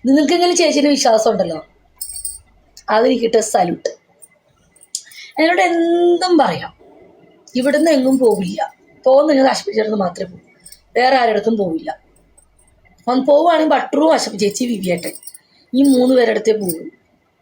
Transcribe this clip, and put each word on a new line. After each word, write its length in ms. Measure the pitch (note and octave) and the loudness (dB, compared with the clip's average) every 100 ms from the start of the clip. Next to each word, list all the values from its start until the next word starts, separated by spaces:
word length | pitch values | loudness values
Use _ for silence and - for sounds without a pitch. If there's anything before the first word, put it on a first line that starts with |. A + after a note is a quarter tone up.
നിങ്ങൾക്കെങ്കിലും 520 | A#3+ C#4 C#4+ F4 F4 E4+ | 2 2 2 0 0 2
ചേച്ചീൻ്റെ 340 | D#4+ C#4+ C#4+ | 0 2 0
വിശ്വാസം 380 | C#4 B3 A3 A3 | 2 2 2 0
ഉണ്ടല്ലോ, 260 | F#3+ E3+ D#3+ - _ _ _ - - - - _ _ _ - - | -2 -4 -6 -14 _ _ _ -16 -12 -14 -16 _ _ _ -20 -4
അതെനിക്കിട്ട 480 | G#3+ B3+ A#3+ A3+ A3+ | 0 2 0 0 0
സല്യൂട്ട്. 500 | G#3+ G#3 F3 - - - _ _ - _ _ _ _ _ _ - - - - - | 0 -2 -2 -4 -8 -12 _ _ -20 _ _ _ _ _ _ -14 -14 -20 -12 -2
എന്നോട് 240 | D#4+ F4+ | 0 2
എന്തും 720 | F4+ E4+ E4+ F4 F4 E4+ F#4 E4 | 2 2 0 2 2 2 2 2
പറയാം, 340 | A3+ D#3+ - _ - - - _ _ _ - | 2 -2 -10 _ -20 -20 -20 _ _ _ -8
ഇവിടുന്ന് 360 | B3 C4 D4 E4 | -2 0 2 2
എങ്ങും 260 | C#4+ C4 C4+ | 2 2 2
പോവില്ല. 420 | A#3+ F#3+ F#3+ - - _ _ _ | 2 0 -4 -6 -8 _ _ _
പോകുന്ന 240 | B3+ C4+ D#4 | 2 4 4
നിങ്ങൾ 160 | C4+ C4+ | 2 2
കാശ്മീർ 260 | A3+ - G#3+ | 0 -4 -4
ചേട്ടന് 220 | G#3+ G#3+ | -2 -2
മാത്രമേ 260 | F3+ - F#3 | -4 -6 -14
പോകൂ, 140 | - _ _ - - _ A3+ | -14 _ _ -20 -20 _ 0
വേറെ 200 | B3+ C4+ | 2 2
ആരുടെ 160 | A#3 | 2
അടുത്തും 200 | G#3 G#3+ A3 | 0 -2 -2
പോവില്ല. 340 | F#3 D#3+ D#3 - _ _ _ _ _ _ _ _ _ _ - | -4 -6 -10 -14 _ _ _ _ _ _ _ _ _ _ -4
അവൻ 120 | B3+ | -2
പോവുകയാണെങ്കിൽ 480 | C4+ C#4+ E4+ D#4+ D#4 | 2 2 4 2 2
ഭട്രു, 300 | C4+ - C#4 D#4+ | 0 -2 0 2
അശോക 220 | C#4+ A3 G#3 | 0 -2 -4
ചേച്ചി, 280 | G3+ G#3 | -4 -4
വിവിയേട്ടൻ, 500 | B3 G#3+ F3+ E3+ - - - - _ _ _ | -6 -4 -4 -6 -6 -14 -20 -20 _ _ _
ഈ 100 | B3+ | 0
മൂന്ന് 300 | C#4 B3+ B3+ | 2 4 4
പേരുടെ 200 | B3+ A3+ | 2 2
അടുത്തേ 180 | A3 A3 | 0 -2
പോകൂ. 320 | G#3 F#3 D#3+ - _ _ _ _ _ | -2 -4 -8 -12 _ _ _ _ _